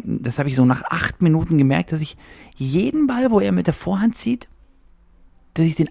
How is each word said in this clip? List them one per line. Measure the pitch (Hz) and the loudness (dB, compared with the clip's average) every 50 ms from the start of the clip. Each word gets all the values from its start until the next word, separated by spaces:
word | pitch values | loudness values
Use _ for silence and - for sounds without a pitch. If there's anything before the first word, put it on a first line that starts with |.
| - | -2
das | - 110 104 - - 120 - | -2 -6 -4 -4 -6 -4 -4
hab | 143 | -4
ich | 143 131 | -2 2
so | 131 127 | 2 4
nach | 127 127 127 - | 4 4 0 -2
acht | - - 170 - - - - | -6 -6 -4 -4 -4 -2 0
Minuten | 180 170 156 160 165 165 170 151 | 2 2 2 2 2 2 2 2
gemerkt, | 139 135 139 165 175 - | 4 4 2 0 -2 -2
dass | 165 156 | -4 -6
ich | 156 - - - - - - - - - - | -6 -8 -12 -18 -20 -20 -20 -20 -20 -20 -12
jeden | - 135 131 135 175 208 247 - 311 302 | -8 -6 -2 0 0 0 0 0 0 0
Ball, | 262 254 240 254 254 | 0 0 0 0 2
wo | 226 202 | 2 2
er | 196 202 | 2 2
mit | 185 180 175 | 0 0 0
der | - - | 0 -2
Vorhand | - - 180 190 190 208 233 240 | -2 -2 -4 -2 0 0 0 0
zieht, | - - 226 247 240 - - - _ - _ _ _ _ _ - _ _ _ _ _ - - _ _ _ _ - | 0 -4 -4 -4 -4 -6 -14 -20 _ -20 _ _ _ _ _ -20 _ _ _ _ _ -20 -20 _ _ _ _ -2
dass | - 165 | 0 0
ich | 165 151 | 2 2
den | - 160 151 | 0 -2 -2